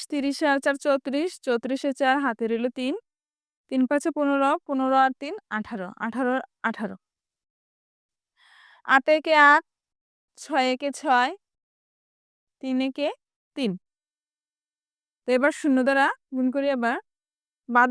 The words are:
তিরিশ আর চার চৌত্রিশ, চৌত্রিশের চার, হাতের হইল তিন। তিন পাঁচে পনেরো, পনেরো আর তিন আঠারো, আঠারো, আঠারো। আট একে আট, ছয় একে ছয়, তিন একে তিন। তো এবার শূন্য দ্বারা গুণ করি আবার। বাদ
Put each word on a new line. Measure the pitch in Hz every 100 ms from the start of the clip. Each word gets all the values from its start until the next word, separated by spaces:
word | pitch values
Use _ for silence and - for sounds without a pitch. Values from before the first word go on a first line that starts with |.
| -
তিরিশ | 294 277 269 311
আর | 277
চার | 285 277
চৌত্রিশ, | 294 277 - 277 359 - -
চৌত্রিশের | 233 233 269 285 262
চার, | 262 277
হাতের | 277 226 226
হইল | 226 247 262
তিন। | 254 392 - _ _ _ _ _ -
তিন | 262 254
পাঁচে | 294 330 294
পনেরো, | 285 277 277 330 -
পনেরো | 269 262 262
আর | 262 254
তিন | 285 415 - 214
আঠারো, | 208 214 185 - 226
আঠারো, | 226 247 262 - _ 226
আঠারো। | 220 220 190 _ _ _ _ _ _ _ _ _ _ _ _ _ _ _ _ - _ -
আট | 269 285 311
একে | 320 302 285
আট, | 302 - _ _ _ _ _ _ -
ছয় | - 277 254
একে | 254 285 269
ছয়, | 302 247 254 381 _ _ _ _ _ _ _ _ _ _ _ _
তিন | 262 254 269
একে | 262 294 508 _ _ _ -
তিন। | 240 180 _ _ _ _ _ _ _ _ _ _ _ _ _ _
তো | - 247
এবার | 285 -
শূন্য | 311 262 254
দ্বারা | 269 277 508 _
গুণ | 262 254
করি | 269 277 262
আবার। | 233 302 - _ _ _ _ _ -
বাদ | 240 254